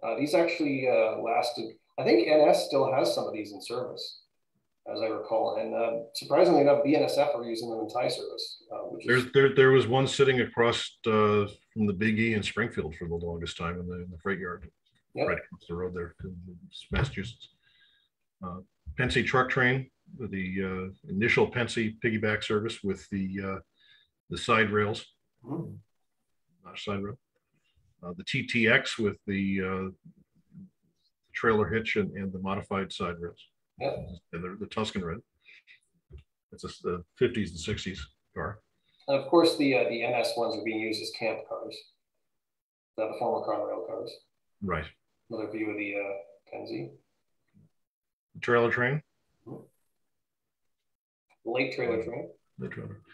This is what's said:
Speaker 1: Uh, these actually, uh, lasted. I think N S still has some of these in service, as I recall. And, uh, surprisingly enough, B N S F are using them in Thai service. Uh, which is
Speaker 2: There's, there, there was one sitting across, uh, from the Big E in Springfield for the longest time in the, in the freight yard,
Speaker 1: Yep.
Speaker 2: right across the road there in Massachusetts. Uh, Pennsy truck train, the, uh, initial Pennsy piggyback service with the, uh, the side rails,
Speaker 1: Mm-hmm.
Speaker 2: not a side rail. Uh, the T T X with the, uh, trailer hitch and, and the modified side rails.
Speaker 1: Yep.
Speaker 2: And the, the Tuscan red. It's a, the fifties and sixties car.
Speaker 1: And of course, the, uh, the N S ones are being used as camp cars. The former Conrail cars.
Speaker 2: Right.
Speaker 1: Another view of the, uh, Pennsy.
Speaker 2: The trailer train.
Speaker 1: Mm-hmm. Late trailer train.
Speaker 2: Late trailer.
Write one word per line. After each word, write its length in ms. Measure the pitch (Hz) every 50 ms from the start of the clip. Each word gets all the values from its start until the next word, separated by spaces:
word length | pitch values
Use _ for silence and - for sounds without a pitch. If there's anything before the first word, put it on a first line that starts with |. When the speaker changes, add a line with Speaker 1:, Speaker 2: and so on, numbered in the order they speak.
| -
Speaker 1:
Uh, 140 | - -
these 180 | 127 139 - 185
actually, 540 | 175 170 170 - - 156 139 135 131 127 127
uh, 300 | - - 113 110 - -
lasted. 560 | 117 117 117 - 123 120 - - 113 113 - - _ _ _ -
I 60 | 170
think 240 | 214 - 170 165 151
N 200 | 151 151 147 170
S 180 | 196 - -
still 260 | - 147 135 135 135 131
has 220 | 139 165 - -
some 120 | - -
of 60 | - -
these 200 | 107 101 - -
in 80 | 95
service, 640 | - - 120 127 - - - - - - - - _ _ _ _ _ _ _ _ _ _ _ _ _ - 107
as 80 | 104
I 60 | 110
recall. 500 | 110 110 101 - - - 113 113 - 107
And, 180 | 110 113 113 110
uh, 300 | 113 117 117 117 117 - - -
surprisingly 460 | - - - 139 165 185 180 165 143
enough, 240 | 143 143 143 - -
B 100 | 139 147
N 80 | - -
S 160 | 127 127 139
F 160 | 147 - 117
are 100 | 120 120
using 260 | 117 113 113 120 117
them 100 | 113 110
in 80 | 107 107
Thai 200 | - 123 123 -
service. 540 | - - - - - - - - - - _ _ -
Uh, 160 | - - -
which 180 | - - 120
is 20 | 120
Speaker 2:
There's, 240 | 123 127 127 - -
there, 220 | 139 139 135 -
there 160 | 135 131 131
was 160 | 135 131 113
one 200 | 110 123 135 135
sitting 340 | 131 - - 139 135 127 123
across, 580 | 110 - - 120 117 117 113 - - - - _ -
uh, 400 | 113 107 107 107 104 104 104 101 101 - - _ _ _
from 140 | 110 107
the 60 | 104 95
Big 260 | 90 110 113 110 107
E 160 | 113 117 110
in 80 | 104 98
Springfield 520 | - - 101 117 117 - 101 87 78 80
for 120 | - 87 82
the 60 | 82
longest 420 | 85 85 87 85 85 87 82 -
time 220 | - 87 85 87 90
in 80 | 87
the, 100 | 90 90
in 140 | 90 87 92
the 80 | 90 82
freight 200 | - 98 98 87
yard, 320 | 92 90 - - - - - _ _ _ _ _ _ _ _
Speaker 1:
Yep. 140 | - 135 -
Speaker 2:
right 100 | - -
across 280 | - - - - - -
the 60 | 85
road 200 | 87 90 90 87
there 200 | 87 87 82 - _ 98
in 100 | 95 90 87 90 92 87 85 - - - - - -
Massachusetts. 600 | - - - - - 98 98 120 - - - - _ _ _ _ _ _ _ _ _ _ _ _ _ _ _ _ _ _ 95
Uh, 180 | 90 87 92 - _ _ _ _ - - -
Pennsy 260 | 127 123 - 123 110
truck 240 | - - 127 127 127
train, 420 | - 135 123 123 135 135 131 - _ _ _ - - -
the, 720 | 113 - 95 95 95 92 92 98 95 92 92 92 92 92
uh, 200 | 92 - - 104
initial 400 | 92 98 113 120 - 135 110 -
Pennsy 480 | - 123 117 117 - 120 110 107 110 -
piggyback 440 | - 117 110 104 107 107 107 104 -
service 380 | - 110 104 107 113 - - -
with 260 | 98 95 - - -
the, 300 | 104 98 95 95 95 98 95
uh, 160 | 95 95 92 - _ _ _ _ _ _ _ _ _ _ _ _ _
the 80 | 85 -
side 320 | - - 117 110 107 98
rails, 360 | 104 104 104 104 107 - - - _ _ _ _ _ _ 117
Speaker 1:
Mm-hmm. 300 | 120 147 170 - - 101 101 - _ _ _ _ _ _ _ _ _ _ _ _ _ _ _ _
Speaker 2:
not 120 | 92 92
a 40 | -
side 220 | - 104 101 98 101
rail. 160 | 101 123 - _ _ _ _ _ _ _ _ _ _ _ _ _ _ _ _ 90
Uh, 100 | 87 90 87
the 60 | -
T 220 | - - 131 117
T 220 | - - 120 113 110
X 300 | 127 135 - - - -
with 180 | 107 101 98 - _
the, 340 | 104 98 98 98 98 98 98 92
uh, 280 | 95 95 92 95 95 95 - _ 160 - _ _ _ _ _ _ _ - - 190 - _ _ _ _ _ _ _ _ _ _ _ _ -
trailer 360 | - - 117 110 107 104 -
hitch 280 | 110 113 110 - -
and, 140 | 110 95 82 -
and 160 | 98 98 95 92
the 60 | 90
modified 540 | 95 98 98 98 85 - 101 95 95 87 -
side 220 | - 98 87 87 82
rails. 240 | 87 87 - - - _ _ _ _ _ _ -
Speaker 1:
Yep. 260 | - 92 - - - - 90 - - _ -
Speaker 2:
And 120 | 85 90
the, 120 | 90 95 110
the 60 | 101
Tuscan 380 | - - 110 107 - - 101 87
red. 140 | 82 87 113 - _ _ _ _ - - - _ _ - _ _ _ _ _ _ _ - 76 - _ _ _ _ _ -
It's 120 | - -
a, 40 | 85 - - -
the 220 | - 87 87 85 - _
fifties 340 | - 127 113 - 113 98 85
and 80 | 87 82
sixties 480 | 80 104 104 - - 98 92 - - - _ _ _ _ _
car. 260 | 87 80 - - - _ _ _ _ _ _ _ _ _ -
Speaker 1:
And 100 | 139 135
of 100 | - -
course, 280 | 175 170 165 160 -
the, 180 | 151 143 135 127
uh, 80 | 117 - -
the 140 | 117 113 117
N 100 | 120 120
S 200 | 117 110 - -
ones 180 | 117 113 - 101
are 100 | 104 110
being 160 | 110 107 110
used 220 | 113 110 110 107 -
as 80 | - - -
camp 220 | 117 110 110 - - -
cars. 280 | 113 - - - - - - _ _ _ _ _ _ _ _ _ _ _ _ _ _ _ _ _ _ _ _ _ _
The 180 | 113 110 107 - -
former 280 | 117 - - 110 -
Conrail 400 | - 107 107 - 101 101 - -
cars. 260 | - - - - - - - _ _ _ _ _ _ _ _ 101
Speaker 2:
Right. 220 | 92 85 78 78 - - _ _ _ _ _ _ _
Speaker 1:
Another 200 | 117 113 107 104
view 200 | 110 110 107 104
of 60 | 104
the, 180 | 104 104 104 101
uh, 580 | 101 101 101 98 - - - - _ _ - -
Pennsy. 360 | - - - - - 139 - - - _ _ _ _ _ _ _ _ _ _ _ _ _ _ _ _ _ _ _ _ _ _ _ _ _ _ _
Speaker 2:
The 60 | -
trailer 300 | - - 120 120 117 113
train. 320 | 113 120 120 123 143 151 - _ _ _ _ _ _ _ _
Speaker 1:
Mm-hmm. 160 | - - - - _ _ _ _ _ _ _ _ _ _ _ _ _ _ _ _ _ _ _ _ _ _ _ _ _ _ _ _ _ _ _ _ _ _ _ _
Late 280 | 113 120 131 135 - -
trailer 280 | 135 120 120 113 110 -
train. 260 | - - 139 170 - - _ _ _ _ -
Speaker 2:
Late 120 | 64 -
trailer. 300 | - - 53 - - - _ _